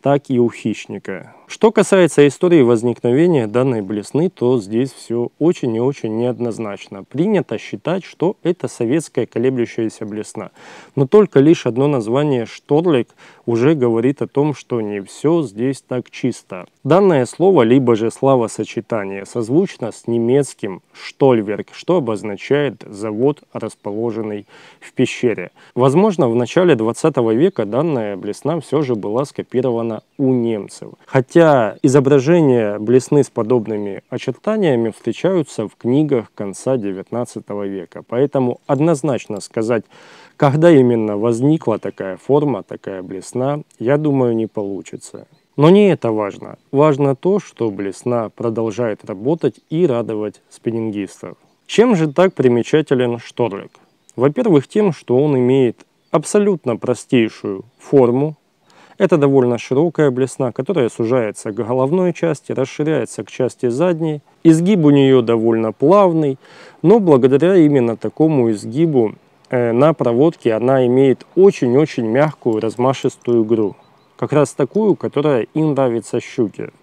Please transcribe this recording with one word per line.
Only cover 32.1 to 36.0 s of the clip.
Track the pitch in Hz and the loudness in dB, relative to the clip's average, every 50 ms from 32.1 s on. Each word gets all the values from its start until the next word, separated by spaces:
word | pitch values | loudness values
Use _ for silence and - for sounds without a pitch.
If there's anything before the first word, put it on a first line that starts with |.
| 151 139 123 143 175 175 160 139 127 120 110 104 104 104 | 2 2 4 4 2 4 4 4 2 2 0 -2 -4 -6
блесны | 107 107 120 127 127 - 147 147 131 | -2 2 2 2 2 2 2 2 2
с | - | 0
подобными | _ - 113 107 123 123 107 107 110 104 104 101 95 - _ _ | _ -6 -2 0 0 -2 0 -2 -6 -6 -6 -8 -10 -12 _ _
очертаниями | - 120 - - 127 _ _ 208 220 220 202 165 131 117 117 110 | -10 -8 -8 -8 -10 _ _ -4 -2 0 0 2 2 2 0 -2
встречаются | 101 - _ 120 107 - - 170 196 180 147 - - - 110 95 | -4 -6 _ -8 -6 -2 -2 0 0 0 -2 -4 -6 -8 -8 -8
в | _ | _
книгах | _ - 117 123 143 | _ -2 0 2 2